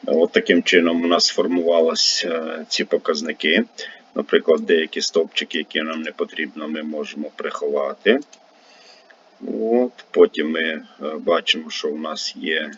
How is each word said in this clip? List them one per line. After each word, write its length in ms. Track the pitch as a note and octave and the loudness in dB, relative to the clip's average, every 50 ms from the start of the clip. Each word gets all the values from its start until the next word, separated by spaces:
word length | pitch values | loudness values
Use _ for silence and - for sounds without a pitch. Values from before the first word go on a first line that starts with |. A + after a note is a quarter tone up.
| - | -2
От 260 | - C#2+ D#2+ E2+ E2+ | 0 4 4 4 4
таким 320 | - - - - F#2+ F2 - | 4 0 4 6 4 4 4
чином 400 | - - F2 E2+ E2 E2+ E2+ E2+ | 4 4 4 4 4 2 2 2
у 40 | |
нас 180 | E2+ E2+ E2 - | 2 2 4 2
сформувалися, 1000 | - - - E2+ E2+ F2 F2 E2 E2 E2+ E2+ D#2+ D#2+ D#2 D2+ - - - - - | 2 0 0 0 0 0 2 2 4 4 4 4 2 2 0 0 0 0 -2 -2
е, 380 | F2+ E2 E2 D#2+ D#2 D#2+ D#2+ D#2 - | -4 -4 -4 -4 -6 -8 -8 -8 -6
ці 140 | - - C#2+ | -4 -4 -2
показники. 800 | - - D#2+ - - D#2+ D2+ D#2+ D#2+ D2+ - - D#2 E2 G2 A#2+ - _ - - - - - _ _ _ | 0 -2 -2 0 -2 -2 -2 -2 -6 -8 -2 0 2 2 2 2 0 _ -16 -16 -16 -16 -20 _ _ _
Наприклад, 500 | - D2 - - E2 - - D#2+ D2+ D2 | -8 -4 2 0 2 4 4 2 2 4
деякі 360 | - F2 D#2+ D#2+ D#2+ - E2+ | 2 2 2 2 0 -4 -6
стовпчики, 560 | - - - E2+ E2 D2 - - D#2 - - | -6 0 0 0 0 0 -2 -6 -6 -4 -6
які 240 | E2 D2+ - - D#2+ | -6 -6 -4 -4 -4
нам 200 | D#2 D#2+ D#2+ D#2+ | -4 -4 -6 -6
не 100 | D#2+ D#2 | -8 -8
потрібно, 560 | D2 - - - - - D#2 C#2+ - D#2 D2+ | -4 -6 -6 -6 -4 -8 -8 -8 -8 -10 -10
ми 160 | D2+ D#2 D#2 D#2 | -8 -8 -8 -8
можемо 480 | D#2 D2+ D2+ D2 C#2+ D2 D2 D2 D2 _ | -8 -6 -8 -8 -8 -8 -10 -10 -10 _
приховати. 840 | - - D2+ C#2+ - - D2 C#2+ C#2 C#2 C2+ C#2 - - G2+ A2+ C#3+ D3 _ - _ _ _ _ _ _ _ - - - - - - _ _ - _ _ _ _ _ - | -10 -10 -8 -6 -6 -4 -2 -2 -2 -2 -4 -6 -2 2 2 2 2 0 _ -20 _ _ _ _ _ _ _ -20 -20 -20 -20 -20 -20 _ _ -20 _ _ _ _ _ -10
От, 440 | - G#2+ A2 A2 A2 A#2 B2 B2+ B2+ - - - _ | -8 -4 -2 0 2 2 2 2 0 -4 -12 -20 _
потім 400 | - E2+ F2 E2+ - D#2 D2+ D#2 | 6 6 6 6 6 -2 -4 -2
ми, 100 | D#2+ D#2+ | -2 -2
е, 220 | D#2+ D#2+ D#2+ D2+ - - - - D2 D2+ D#2 D2+ | -2 -2 -4 -6 -10 -16 -18 -10 -8 -8 -8 -4
бачимо, 500 | - E2 E2+ D#2+ - - - D#2+ D#2+ D2+ | 0 0 0 0 2 0 -2 -2 -2 -10
що 200 | - - - D#2 | -10 -6 -6 -6
у 80 | D2 | -6
нас 380 | D#2 D#2 D#2 D#2 D#2 - - - | -4 -8 -8 -8 -8 -8 -10 -10
є 360 | - - - D#2+ D#2 D2+ D2+ C#2+ | -8 -4 -2 -2 -2 -2 -6 -10